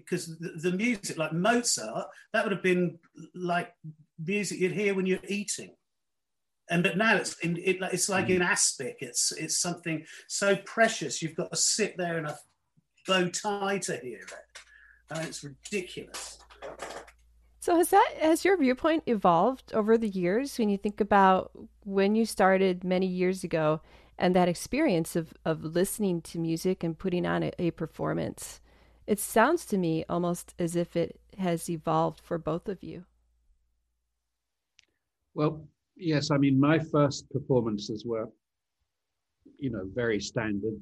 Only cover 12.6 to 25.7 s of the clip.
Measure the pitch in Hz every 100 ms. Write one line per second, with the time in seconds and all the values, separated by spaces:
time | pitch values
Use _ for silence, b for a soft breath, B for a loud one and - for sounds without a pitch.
12.6 | _ _ _ _ - 185 180 - 208 202
13.6 | 196 196 190 165 123 107 - - - -
14.6 | b b b b - 160 160 - 143 135
15.6 | - 208 180 - - - - - - -
16.6 | - - - - - - _ _ _ _
17.6 | - 339 359 392 480 - 311 330 349 392
18.6 | 262 254 320 320 - 220 190 165 208 262
19.6 | - - 208 226 226 190 175 208 277 -
20.6 | 214 196 208 - 208 202 190 185 - -
21.6 | 220 _ 208 196 196 220 226 - 190 190
22.6 | 190 180 180 185 190 180 180 185 170 160
23.6 | 156 160 b b b - 180 185 180 170
24.6 | - 254 311 175 160 175 160 - - 160
25.6 | 160